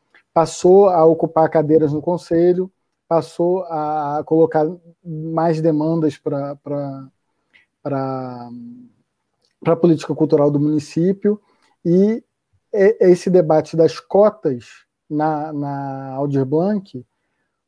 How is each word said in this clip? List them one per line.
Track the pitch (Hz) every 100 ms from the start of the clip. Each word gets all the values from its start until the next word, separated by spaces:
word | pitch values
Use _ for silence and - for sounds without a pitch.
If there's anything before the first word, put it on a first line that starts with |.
| _ _ _
passou | 170 160 - 180 190 202
a | 180
ocupar | 160 165 165 160 160
cadeiras | 160 151 156 151
no | 151
conselho, | 143 175 - 165 175 180 185 _ _ _ _
passou | 165 160 - 175 185
a | 170 156 151 151 143 151
colocar | 147 160 160 156 156 175 170 _
mais | 175 156 160 160 165 160
demandas | 160 151 156 165 156 -
pra, | 156 143 139 143
pra, | 139 143 139 135 135 _ _ _ _ _ _ _
pra, | 147 135 135 131 127 123 120 120 120 120 - _ _ _ _ _ _ _
pra | - 165
política | 175 151 -
cultural | 151 151 151 143
do | 143
município, | 151 151 147 - 175 196 208 208 _ _ _ _
e | 170 180 202 233 - _ _ _ _
e-, | 214 196 226
esse | 185 175 -
debate | 180 160 156 151 165
das | 160 -
cotas | - 190 208 208 156 123 - - _ _ _
na, | 151 151 151 156
na | 147 143 139 139 135 135
Aldir | 131 143 139 131
Blanc | 151 190 214 196 127 - _ _ _ _ _